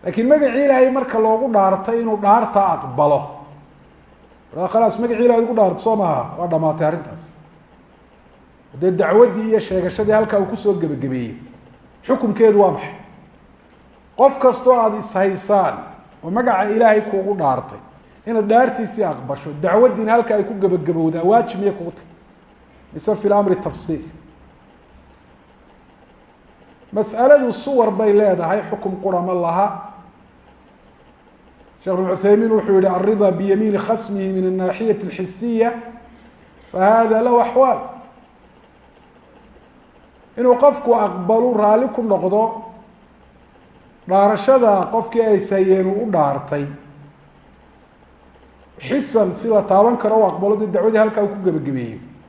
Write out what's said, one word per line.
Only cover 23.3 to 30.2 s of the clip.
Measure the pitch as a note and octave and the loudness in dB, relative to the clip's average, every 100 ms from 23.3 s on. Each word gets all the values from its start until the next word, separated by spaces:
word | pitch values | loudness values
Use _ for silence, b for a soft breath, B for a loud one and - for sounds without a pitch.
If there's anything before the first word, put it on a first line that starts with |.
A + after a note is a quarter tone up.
amri | G3+ G3+ F#3 | 0 2 -2
tafsiil? | E3 - - D#3 - - - - - _ _ _ _ - _ _ _ _ _ _ _ _ _ _ _ _ _ _ _ _ - _ - | -4 -10 -8 -10 -10 -20 -20 -20 -20 _ _ _ _ -20 _ _ _ _ _ _ _ _ _ _ _ _ _ _ _ _ -20 _ -10
Mas'aladu | G3+ G#3 G#3+ B3+ D4 B3 | -6 -4 0 6 6 6
suwar | - C#4 C4+ G#3+ | -4 -2 0 0
bay | G3 G#3+ | 0 2
leedahay, | G3+ G#3 F3 E3 G#3 - | 4 2 0 -2 -4 -4
xukum | G#3 F#3+ F#3 | -8 -8 -6
qura | G3 F3+ | -4 -2
ma | F3+ | -2
laha. | F3+ E3+ E3+ G#3 - - - - _ | -2 -2 0 -2 -4 -16 -20 -20 _